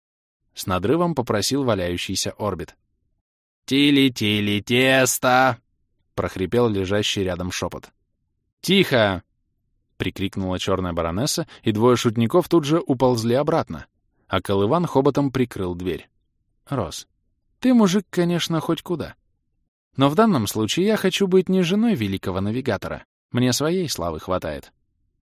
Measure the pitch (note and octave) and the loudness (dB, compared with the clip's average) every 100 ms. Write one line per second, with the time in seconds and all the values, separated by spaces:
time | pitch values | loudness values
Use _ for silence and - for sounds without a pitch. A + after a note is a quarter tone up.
0 | _ _ _ _ _ - - F2+ G2 D#3+ | _ _ _ _ _ -12 -4 -2 0 0
1 | F3 D#3 A#2+ G#2+ G2 C3+ C3 G#2 F2 F2 | 0 -2 -2 -2 0 -2 0 0 -2 -4
2 | - F#2+ G2+ - G#2 F2+ F#2 _ _ _ | -4 -6 -6 -6 -6 -6 -10 _ _ _
3 | _ _ _ _ _ _ - C3+ C#3+ C#3 | _ _ _ _ _ _ -2 2 4 4
4 | C3+ B2 G#2+ G#2 G#2 G#2 G2+ A#2+ C3 C3 | 2 2 0 0 0 -2 0 2 4 4
5 | B2+ - C3 B2+ C3 A#2+ _ _ _ _ | 2 0 2 4 4 0 _ _ _ _
6 | _ - F2+ - F#2 A#2 A#2+ G2 F#2 G2+ | _ -6 -6 -4 -2 2 2 0 -2 -2
7 | G#2+ - F#2 F2 F2+ - F2 - - _ | -2 -2 -4 -4 -6 -6 -8 -8 -16 _
8 | _ _ _ _ _ _ - G3 E3+ B2+ | _ _ _ _ _ _ 0 2 4 4
9 | G#2 F2+ - _ _ _ _ _ _ - | 2 0 -8 _ _ _ _ _ _ -8
10 | F#2+ - F#2+ - F#2+ F2+ - F#2 F2+ E2+ | -8 -4 -6 -4 -4 -4 -2 -2 -2 -4
11 | E2 F2 D3+ - D#3 - - G#2 A#2+ A#2+ | -4 -2 -4 -4 -8 -6 -4 2 2 4
12 | B2 A2 A2+ A#2 - E3+ C#3+ E3 D3 B2+ | 2 0 0 0 2 0 2 0 0 2
13 | B2+ B2 A2+ B2 D3+ D#3 - D2+ - _ | 2 2 0 0 0 -2 -2 -10 -16 _
14 | _ _ _ F#2+ - G2 G2+ D#3+ F3 C3+ | _ _ _ -4 0 0 2 0 0 2
15 | C#3 C#3 C#3+ B2 B2 - F#2 F2 F2+ D2+ | 2 2 0 0 -2 -4 -6 -6 -6 -6
16 | - _ _ _ _ _ - C#3 F2 - | -10 _ _ _ _ _ -8 -6 -4 -10
17 | - _ _ _ _ _ B3+ B3 G3+ G3 | -16 _ _ _ _ _ 4 6 6 2
18 | - - F3 F3 - E3 - D#3+ - D#3 | -2 -2 0 0 -2 -2 -2 -4 -4 -8
19 | A2+ - _ _ _ _ _ _ _ - | -8 -14 _ _ _ _ _ _ _ 0
20 | C#3 D#3 A3+ D#3 G#2 G#2 G#2+ - G3 G#3+ | 2 4 4 2 0 -2 -2 0 0 0
21 | F#3+ - G3 F#3+ F3+ F#3 E3+ G#3 A#3 E3+ | 0 0 2 4 4 0 2 2 2 0
22 | G#2 F#2+ - F#2 G2+ A#2+ B2 G2 E2+ D2+ | -2 -2 -4 -4 -2 -2 -2 -4 -4 -10
23 | - _ _ A#2+ B2 B2 D3+ F#3 D#3+ - | -14 _ _ 0 0 0 0 -2 -2 -4
24 | E2+ D#2 - F#2 E2 C#2+ - _ _ _ | -6 -6 -4 -4 -4 -8 -14 _ _ _
25 | _ _ _ | _ _ _